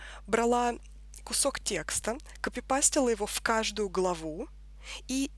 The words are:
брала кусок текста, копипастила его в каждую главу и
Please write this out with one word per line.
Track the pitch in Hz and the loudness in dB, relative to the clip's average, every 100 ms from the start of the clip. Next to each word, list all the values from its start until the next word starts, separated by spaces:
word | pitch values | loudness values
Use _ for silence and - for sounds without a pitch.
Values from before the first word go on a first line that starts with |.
| - - - | -12 -12 0
брала | 220 233 240 240 233 - - - - | 4 6 4 4 0 -8 -18 -16 -14
кусок | - 226 277 - | -4 2 2 2
текста, | - 180 156 - - 262 - - | -2 -2 -2 -2 -2 -4 -6 -6
копипастила | - - - 269 - 302 247 | -6 -4 0 4 6 6 4
его | 220 208 | 4 0
в | - | -2
каждую | - 220 214 208 202 | 2 2 2 0 0
главу | 180 185 170 160 160 285 - - - - - - | 2 2 2 -4 -6 -8 -12 -18 -16 -12 -12 -4
и | 262 269 | -2 -2